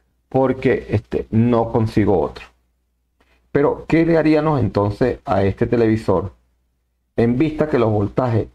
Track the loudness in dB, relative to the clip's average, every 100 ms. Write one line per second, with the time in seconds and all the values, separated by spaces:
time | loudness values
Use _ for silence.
0 | _ _ _ 0 0 0 -2 -2 -2 -4
1 | -4 -6 -2 0 2 2 0 -2 0 0
2 | 2 0 -2 -8 -20 _ _ _ _ _
3 | _ _ _ _ _ -2 0 -2 0 0
4 | 2 2 2 2 0 0 0 0 -2 0
5 | -2 -2 -2 0 0 0 -2 2 2 0
6 | 0 -2 -2 -10 _ _ _ _ _ _
7 | _ -2 0 0 0 -2 -2 0 0 0
8 | -2 -2 -2 -2 -4